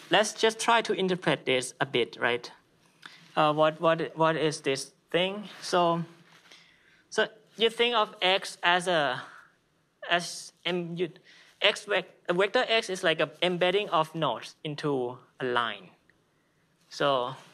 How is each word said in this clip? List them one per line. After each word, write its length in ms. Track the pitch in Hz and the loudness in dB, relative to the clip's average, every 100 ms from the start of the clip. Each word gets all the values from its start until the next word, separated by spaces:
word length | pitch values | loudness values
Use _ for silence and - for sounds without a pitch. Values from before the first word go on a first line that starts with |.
| - | 2
let's 220 | 190 214 | 4 4
just 260 | - 220 220 | 2 0 2
try 220 | - 233 | 2 2
to 100 | 220 | 2
interpret 520 | 185 185 175 170 135 | -2 -2 -2 0 -2
this 300 | - 127 127 - | 0 -2 -2 -6
a 60 | 135 | -2
bit, 300 | 131 113 - | 0 -2 -2
right? 300 | 123 120 - - _ _ _ _ - - - - | -2 -2 -6 -20 _ _ _ _ -20 -20 -6 0
Uh, 160 | 151 | 2
what, 280 | 151 156 160 | 4 2 4
what, 360 | 165 165 143 160 | 0 0 -2 0
what 200 | 160 156 | 2 2
is 240 | 156 147 | 0 -2
this 300 | 147 131 - _ _ | -2 -2 -4 _ _
thing? 340 | 170 185 202 196 - | -2 -2 -4 -12 -12
So, 400 | - 185 170 170 165 - - - - - _ _ _ _ - | -2 2 2 0 -4 -12 -20 -20 -20 -20 _ _ _ _ -8
so 160 | - 214 - _ - | -2 -2 -4 _ 0
you 140 | 220 | 0
think 240 | 220 240 | 2 0
of 200 | 233 202 185 | 2 0 0
X 380 | 185 196 - - | 2 2 -2 -2
as 260 | 180 180 180 | 2 2 2
a, 340 | 165 139 127 - - - _ _ _ _ _ 554 | 2 0 -2 -8 -18 -20 _ _ _ _ _ -2
as 420 | 175 170 - - _ | -2 -2 -12 -16 _
em-, 320 | 165 180 170 170 | -4 -4 -4 -6
you, 140 | 170 - _ - - - | -8 -8 _ -20 -20 -2
X 240 | 196 208 | -2 0
vec-, 260 | 202 190 175 - - | -2 -4 -4 -10 -4
a 60 | |
vector 300 | 175 202 254 226 | 0 2 2 2
X 220 | 226 226 | 0 0
is 120 | 185 | -2
like 180 | 175 160 | 0 0
an 100 | 151 - | -2 0
embedding 460 | 175 175 180 196 208 | -2 2 2 2 0
of 260 | 165 156 | 0 0
nodes 420 | 165 143 113 - - | -2 -2 -2 -8 -12
into 540 | 156 147 151 135 123 127 - - | -10 -6 -2 -2 -2 -6 -16 -8
a 40 | |
line. 440 | 127 123 113 101 87 _ _ _ _ _ _ _ _ _ _ | -2 -2 -2 -6 -16 _ _ _ _ _ _ _ _ _ _
So, 460 | - 143 131 123 135 - | -4 0 0 -2 -10 -18